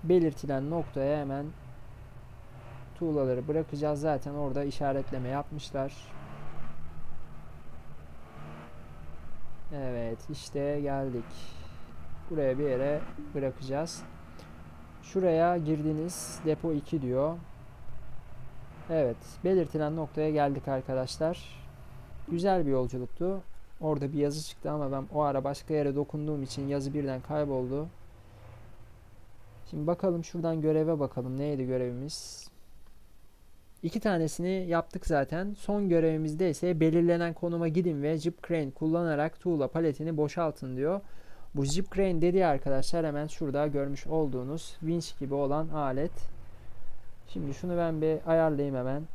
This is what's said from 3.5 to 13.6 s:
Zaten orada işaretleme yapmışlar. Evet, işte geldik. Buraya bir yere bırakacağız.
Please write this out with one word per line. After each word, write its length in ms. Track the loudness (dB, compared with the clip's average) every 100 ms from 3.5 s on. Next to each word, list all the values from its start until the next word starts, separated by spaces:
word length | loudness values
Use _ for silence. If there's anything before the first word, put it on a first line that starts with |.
| 0 0 -2 0 2
Zaten 340 | 2 0 0
orada 300 | -2 0 0
işaretleme 640 | 0 2 2 2 0 -2 -2
yapmışlar. 680 | -2 -4 -8 -6 -4 -4 -6 -10 -10 -10 -4 -2 2 2 2 -2 0 0 2 0 -6 -10 -10 -8 -8 -8 -10 -10 -12 -12 -12 -12 -12 -12 -12 -12 -10 -8 -6 -2 0 2 2 0
Evet, 440 | 0 0 0 -2 -2 -4
işte 500 | -8 -4 -2 0 0
geldik. 440 | 0 0 0 -2 -4 -6 -6 -6 -8 -8 -8 -6 -4 -4 -2
Buraya 280 | 2 2 2
bir 100 | 2
yere 320 | 2 2 0 -2 -6 -6
bırakacağız. 680 | -2 -2 -4